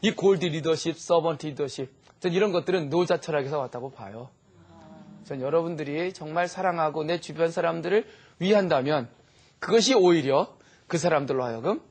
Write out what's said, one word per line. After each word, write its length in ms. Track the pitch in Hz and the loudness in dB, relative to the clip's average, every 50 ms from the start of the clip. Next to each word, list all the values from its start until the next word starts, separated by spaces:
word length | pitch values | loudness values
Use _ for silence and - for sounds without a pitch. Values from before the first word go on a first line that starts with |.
| - | 0
이 80 | 214 - | 0 -2
골드 320 | - 170 196 196 175 147 | 2 4 4 4 4 2
리더십, 520 | 175 147 160 143 165 160 151 - 165 156 - | -2 -2 -2 0 0 -2 0 -2 -6 -6 -6
서번트 480 | - - 175 170 156 170 160 139 - | -2 2 2 2 2 0 -4 -4 -8
리더십, 440 | 156 139 - 147 135 - - 135 131 _ _ _ _ _ _ | -10 -6 -6 -6 -6 -6 -8 -10 -10 _ _ _ _ _ _
전 120 | - 185 170 | -4 -2 2
이런 200 | 185 208 214 175 | 2 2 2 2
것들은 380 | 175 - - 185 185 160 139 | 0 0 0 -2 -2 0 0
노자 280 | 143 170 180 165 175 165 | 0 0 2 2 0 -2
철학에서 380 | - - 156 147 135 131 151 151 | 0 -2 -2 -2 -2 -2 -4 -4
왔다고 320 | 131 120 - 123 123 135 131 | -6 -6 -8 -10 -12 -12 -12
봐요. 360 | - 113 98 104 113 120 127 _ _ _ _ _ - - _ - - - - - - - - - - - | -14 -16 -14 -14 -16 -16 -16 _ _ _ _ _ -20 -20 _ -20 -20 -20 -20 -20 -20 -20 -20 -20 -20 -12
전 160 | - 143 135 | -10 -8 -6
여러분들이 720 | 127 139 147 165 165 170 175 151 156 139 143 156 175 185 185 | -4 0 0 0 0 0 -4 -6 -6 -6 -4 -4 -4 -6 -6
정말 360 | - 160 151 156 170 180 180 | -8 -12 -6 -2 -2 -2 -2
사랑하고 560 | - 185 185 185 175 170 160 156 147 160 151 | -4 -2 -2 -2 0 2 0 0 0 -2 -4
내 160 | 156 175 170 | -4 -4 -4
주변 300 | - - 156 151 165 165 | -6 -10 -2 -2 -2 0
사람들을 560 | 165 185 165 170 165 170 160 175 190 214 233 - - - - - _ _ | 0 0 -2 -2 -2 -2 -2 0 0 0 0 -2 -14 -20 -20 -20 _ _
위한다면 720 | 175 190 214 208 190 180 165 139 131 143 156 147 120 117 _ _ _ _ _ _ _ _ _ _ | 0 2 4 4 4 4 2 2 2 0 0 -2 -2 -6 _ _ _ _ _ _ _ _ _ _
그것이 360 | - - 190 226 208 240 262 | -4 2 2 4 4 6 4
오히려 640 | 220 185 180 170 160 139 135 135 143 190 - - _ _ _ _ _ _ | 6 8 6 6 6 4 2 2 2 2 0 -6 _ _ _ _ _ _
그 100 | _ - | _ -4
사람들로 480 | 165 143 175 160 147 143 131 143 131 127 | 0 2 2 2 2 2 0 -2 -2 -2
하여금 360 | 123 113 113 113 165 220 320 - _ | -2 -4 -4 -2 -2 -2 -2 -6 _